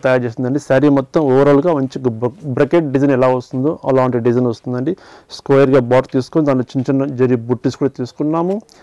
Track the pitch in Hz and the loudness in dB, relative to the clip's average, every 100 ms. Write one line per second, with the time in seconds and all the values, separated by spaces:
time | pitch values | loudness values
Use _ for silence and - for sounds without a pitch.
0 | 131 127 120 113 127 143 - 131 147 139 | 2 0 0 -4 -4 -4 0 2 4 2
1 | 127 170 147 131 139 143 180 156 131 143 | 0 -2 2 4 4 4 2 0 -4 -4
2 | 127 110 123 - 147 123 143 175 151 135 | -4 -4 -6 -6 -6 -2 0 2 0 0
3 | 139 131 127 127 - 131 135 175 - 131 | 2 2 2 0 -4 -4 -4 -4 -2 0
4 | 127 123 117 120 123 113 - 123 131 190 | 2 0 0 0 0 -4 -8 -6 -6 -6
5 | - - _ - - 135 139 135 120 127 | -12 -20 _ -16 0 2 4 2 4 2
6 | 131 135 123 165 147 131 120 135 127 135 | 2 -4 -2 -2 0 0 -2 -4 -2 -2
7 | 139 127 127 123 117 123 135 - 139 - | -4 0 0 0 -2 -4 -4 -2 -4 -4
8 | 123 - 151 160 175 202 - _ | -10 -6 -4 -2 -2 -6 -10 _